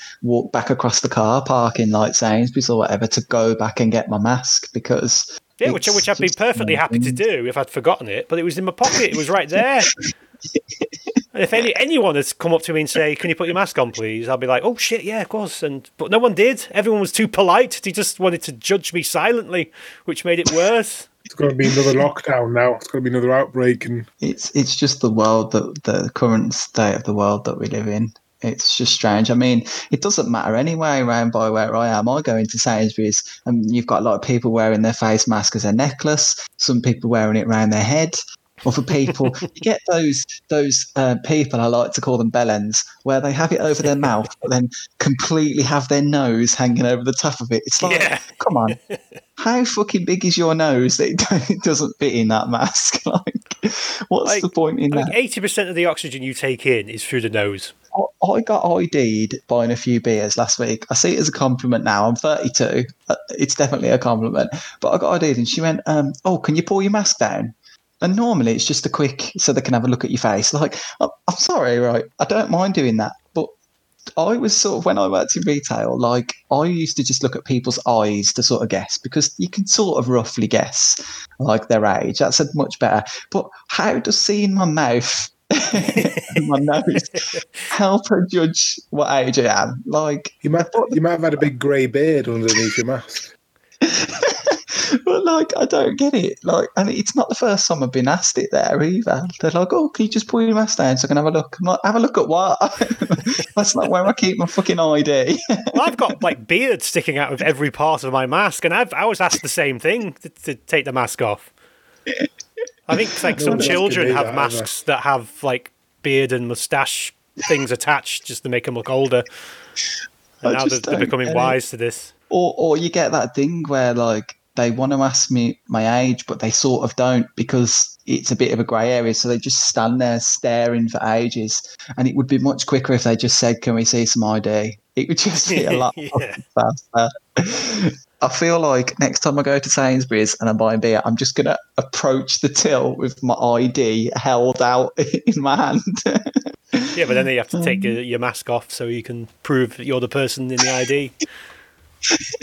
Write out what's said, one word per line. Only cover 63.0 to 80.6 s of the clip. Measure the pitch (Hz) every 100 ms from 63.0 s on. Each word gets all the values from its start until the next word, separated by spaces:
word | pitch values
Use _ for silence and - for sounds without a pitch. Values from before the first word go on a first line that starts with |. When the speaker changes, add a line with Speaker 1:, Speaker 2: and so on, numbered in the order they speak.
| -
Speaker 1:
Uh, | - -
it's | - -
definitely | - 139 - 120
a | 123
compliment. | 123 113 113 71 - 156 - -
But | -
I | 180
got | -
I | 175
D'd | 160 120
and | 117
she | -
went, | 160 156 -
um, | 151 139 143
"Oh, | 190 180
can | - 160
you |
pull | 175 196
your | 196
mask | 214 202 -
down?" | 107 98 117 - _ - _ -
And | 170 196
normally | 240 190 117
it's | 113
just | - 147 143
a |
quick, | - 139 - - -
so | -
they | 135
can | 131
have | 123
a | 127
look | 120
at | -
your | 123
face. | 117 101 -
Like, | 147 151 - - -
"I'm, | - - -
I'm | 175
sorry, | - 339 127 120
right? | 120 117 - -
I |
don't | - 208 -
mind | 170 196
doing | 175 131 110
that." | 107 - _
But | 160 160 - _ _ _ _ - -
I | 180 240
was | 214 196
sort | 202 165
of, | 170
when | 196
I | 190
worked | 92 - -
in | 147
retail, | 147 - 113 113 123
like, | 123 123 120 - -
I | 135
used | 165 175 156 -
to |
just | 127 127
look | 131 -
at |
people's | - 127 123 117 -
eyes | 117 107 104 101
to | -
sort | 117 117
of | 107
guess, | 98 101 -
because | 123 156 143 -
you | 180
can | - 196
sort | - 202 143
of | 123
roughly | 123 110 - 110
guess, | 110